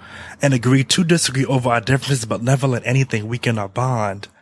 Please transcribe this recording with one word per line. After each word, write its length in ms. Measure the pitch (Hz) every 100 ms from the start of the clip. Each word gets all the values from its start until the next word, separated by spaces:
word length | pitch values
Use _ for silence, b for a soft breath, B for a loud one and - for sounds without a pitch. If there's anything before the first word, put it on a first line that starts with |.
| B B B B
and 120 | 139
agree 300 | 127 123 135
to 200 | 131 -
disagree 420 | 165 170 - 131 -
over 240 | 135 123
our 120 | 117
differences, 440 | 113 131 131 135 110
but 180 | 104
never 240 | 120 135 135
let 180 | 117 117
anything 420 | 131 131 110 107
weaken 300 | 120 123 110
our 120 | 98
bond. 580 | 120 131 120 104 98 - b